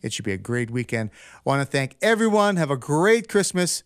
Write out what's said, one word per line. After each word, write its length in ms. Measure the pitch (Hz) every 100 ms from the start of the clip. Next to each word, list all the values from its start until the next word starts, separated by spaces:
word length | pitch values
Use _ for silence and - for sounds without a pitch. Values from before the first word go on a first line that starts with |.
It 140 | 117
should 100 | -
be 80 | 104
a 60 | 95
great 320 | 98 120 117
weekend. 400 | 120 120 117 107 - -
I 60 | -
wanna 220 | - 139 139
thank 300 | 139 135 -
everyone. 560 | 214 220 226 208 202 190
Have 140 | 156
a 60 | 139
great 500 | 120 147 190 226 214
Christmas. 540 | 202 190 180 180 -